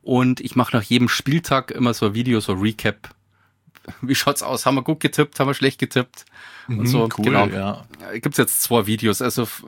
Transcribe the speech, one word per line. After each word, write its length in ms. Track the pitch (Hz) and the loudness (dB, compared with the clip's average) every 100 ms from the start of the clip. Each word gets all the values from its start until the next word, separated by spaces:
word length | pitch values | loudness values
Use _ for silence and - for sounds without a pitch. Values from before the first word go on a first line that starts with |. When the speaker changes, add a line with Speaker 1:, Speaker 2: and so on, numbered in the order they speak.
Speaker 1:
und 380 | - 127 127 127 | 0 2 4 2
ich 140 | 127 - | -2 0
mach 180 | 120 | 2
nach 100 | 120 | 0
jedem 240 | 107 120 120 | 2 2 2
Spieltag 640 | - - 160 - 135 - | 0 0 -2 0 -2 -2
immer 220 | - 123 | -2 0
so 140 | 113 110 | 2 0
ein 60 | |
Video, 260 | 104 123 113 | 0 0 0
so 120 | 104 | 0
ein 60 | 92 | -2
Recap. 500 | 104 110 110 - - _ _ _ _ _ _ - - - | -2 0 -2 -4 -10 _ _ _ _ _ _ -20 -20 -10
Wie 140 | 123 135 | -4 -2
schaut's 280 | - 143 | 0 -2
aus? 220 | - 131 - | -4 -2 0
Haben 100 | 135 | 0
wir 80 | |
gut 160 | 131 156 | 0 -2
getippt? 400 | 151 - 151 - | -2 0 0 0
Haben 80 | 135 | -2
wir 60 | |
schlecht 260 | 139 135 - | 0 -2 -2
getippt? 460 | 127 - 123 - - - - - - | -2 -2 -2 -6 -20 -20 -20 -18 -8
Und 120 | 113 | -4
Speaker 2:
Mhm, 80 | 113 | 0
Speaker 1:
so, 220 | 127 113 110 | 2 0 0
Speaker 2:
cool, 60 | 107 | 2
Speaker 1:
genau. 220 | 131 101 | 4 2
Speaker 2:
ja. 380 | 95 98 104 - - 95 | 0 -6 -8 -12 -20 -12
Speaker 1:
Äh, 80 | 107 | -6
gibt's 180 | 147 139 | -4 0
jetzt 240 | 120 - | 2 0
zwei 240 | - 120 101 | 2 2 2
Videos. 360 | 110 110 98 | 0 0 0
Also, 220 | 127 120 | -2 -2
f-, 200 | 117 - | -4 -6